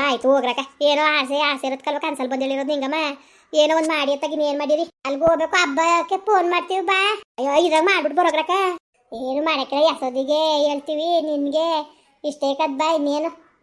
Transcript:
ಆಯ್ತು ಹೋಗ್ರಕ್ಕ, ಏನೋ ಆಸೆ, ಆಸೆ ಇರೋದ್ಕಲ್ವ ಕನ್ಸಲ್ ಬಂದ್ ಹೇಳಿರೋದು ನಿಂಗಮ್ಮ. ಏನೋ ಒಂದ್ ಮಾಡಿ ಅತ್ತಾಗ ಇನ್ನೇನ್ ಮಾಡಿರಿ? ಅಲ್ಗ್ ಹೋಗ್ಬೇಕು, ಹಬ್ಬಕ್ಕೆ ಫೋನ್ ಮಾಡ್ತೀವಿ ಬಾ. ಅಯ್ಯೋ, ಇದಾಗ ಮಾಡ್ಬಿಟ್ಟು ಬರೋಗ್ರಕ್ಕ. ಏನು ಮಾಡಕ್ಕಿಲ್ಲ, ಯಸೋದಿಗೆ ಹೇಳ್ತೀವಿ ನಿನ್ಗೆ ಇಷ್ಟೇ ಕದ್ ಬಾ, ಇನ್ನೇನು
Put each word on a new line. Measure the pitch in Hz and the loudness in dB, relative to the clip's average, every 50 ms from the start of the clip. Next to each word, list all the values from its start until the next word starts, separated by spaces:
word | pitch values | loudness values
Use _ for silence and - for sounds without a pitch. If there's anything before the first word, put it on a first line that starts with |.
| 277 | 2
ಆಯ್ತು | 285 254 233 - 262 277 | 0 0 0 2 2 2
ಹೋಗ್ರಕ್ಕ, | 269 247 247 240 262 269 - - - | 2 2 0 -2 -4 -6 -8 -4 0
ಏನೋ | 294 294 294 294 302 302 302 302 | 2 2 2 2 2 2 2 0
ಆಸೆ, | 269 254 277 294 | 0 0 0 0
ಆಸೆ | 302 285 285 269 - | 0 0 -2 -2 -4
ಇರೋದ್ಕಲ್ವ | 262 262 262 - 302 294 294 | -6 -6 -4 -4 -4 -4 -2
ಕನ್ಸಲ್ | 330 320 285 262 254 247 | -4 -4 -4 -4 -4 -4
ಬಂದ್ | 262 262 | -4 -4
ಹೇಳಿರೋದು | 269 269 269 269 277 269 | -2 -2 -4 -4 -4 -4
ನಿಂಗಮ್ಮ. | 302 285 269 269 302 320 311 285 285 - - _ _ _ _ _ - | -4 -4 -2 -2 -2 -2 -4 -4 -6 -10 -14 _ _ _ _ _ 2
ಏನೋ | 302 302 302 320 | 4 4 4 4
ಒಂದ್ | 320 311 320 | 2 0 0
ಮಾಡಿ | 320 302 277 269 | 0 0 0 0
ಅತ್ತಾಗ | 285 277 311 294 | -2 -2 -4 -4
ಇನ್ನೇನ್ | 311 302 302 294 285 294 | -2 -2 0 0 0 -2
ಮಾಡಿರಿ? | 294 277 302 302 | 0 0 0 0
ಅಲ್ಗ್ | 339 - - _ - 269 277 277 | 0 -2 -8 _ -6 -4 -2 2
ಹೋಗ್ಬೇಕು, | 320 330 330 294 320 320 359 | 2 4 4 2 2 0 2
ಹಬ್ಬಕ್ಕೆ | 370 349 294 277 302 330 339 339 339 339 - 392 | 2 2 2 2 0 2 2 2 2 0 0 -4
ಫೋನ್ | 381 - 427 427 370 339 349 | -4 0 2 2 2 2 2
ಮಾಡ್ತೀವಿ | 359 349 339 349 370 381 | 0 -2 -2 -2 -4 -2
ಬಾ. | - 403 381 381 392 403 427 427 - _ _ - | -2 0 0 2 2 0 -2 -4 -8 _ _ -4
ಅಯ್ಯೋ, | 254 277 | -2 0
ಇದಾಗ | 277 311 349 339 311 311 | 2 2 4 4 4 2
ಮಾಡ್ಬಿಟ್ಟು | 330 392 381 349 285 302 285 339 | 4 4 2 2 0 0 0 2
ಬರೋಗ್ರಕ್ಕ. | 359 330 302 311 311 311 359 392 381 370 359 330 - _ _ _ _ _ | 2 2 2 0 0 0 0 0 0 -2 -2 -6 -10 _ _ _ _ _
ಏನು | - 226 262 254 262 285 311 | -12 -8 -6 -4 -4 -2 -2
ಮಾಡಕ್ಕಿಲ್ಲ, | 320 311 269 262 - 285 285 302 | -2 -2 -2 -4 -2 0 2 2
ಯಸೋದಿಗೆ | 320 277 - 269 262 247 269 269 262 294 302 311 311 302 294 294 294 | 2 2 0 -4 -4 -4 -2 -2 0 0 0 2 2 2 2 2 0
ಹೇಳ್ತೀವಿ | 294 285 285 - 311 302 311 339 349 330 | 0 -2 -4 -6 -4 -4 -2 0 0 0
ನಿನ್ಗೆ | 302 311 302 285 285 285 277 311 320 339 330 302 302 302 - _ _ _ _ _ - | 0 -2 -2 -2 -2 -2 0 0 0 0 0 -2 -4 -6 -12 _ _ _ _ _ -8
ಇಷ್ಟೇ | 294 285 - 285 277 269 | -8 -6 -4 -2 -2 0
ಕದ್ | 277 320 302 269 269 | 0 -2 -2 -2 -2
ಬಾ, | 311 320 330 | 0 0 0
ಇನ್ನೇನು | 311 285 285 285 302 311 330 320 - _ _ _ _ | 0 0 0 -2 -2 -4 -4 -8 -10 _ _ _ _